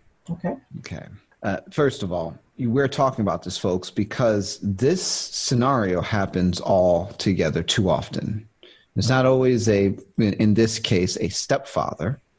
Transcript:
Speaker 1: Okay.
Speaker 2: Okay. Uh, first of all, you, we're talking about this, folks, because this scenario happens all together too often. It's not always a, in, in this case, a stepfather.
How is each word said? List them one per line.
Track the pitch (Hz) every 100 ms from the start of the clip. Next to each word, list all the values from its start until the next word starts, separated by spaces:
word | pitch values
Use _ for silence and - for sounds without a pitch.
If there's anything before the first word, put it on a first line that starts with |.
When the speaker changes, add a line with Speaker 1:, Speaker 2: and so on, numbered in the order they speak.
| _ _ -
Speaker 1:
Okay. | 170 180 269 - -
Speaker 2:
Okay. | - - - 98 _ _
Uh, | 104 95 -
first | - 139 -
of | 95
all, | 87 82 - _ -
you, | 120
we're | 127 143
talking | - 135 127
about | 98 82
this, | 90 -
folks, | 98 90 -
because | - 104 - 120 104 95 -
this | 101 95 131 185
scenario | - - - - - 123 127 135 98 90
happens | - 107 95 92 90 90
all | - 95 90 85 95
together | - 107 90 80 73
too | 85 - 92
often. | 73 - - - 107 - _ - _ _ -
It's | 107
not | 131
always | 127 131 131 123 104
a, | 101 98 - - -
in, | 107
in | - 107
this | 104 113 -
case, | - 92 92 -
a | 87
stepfather. | - - 143 - - 50 - 87 143 _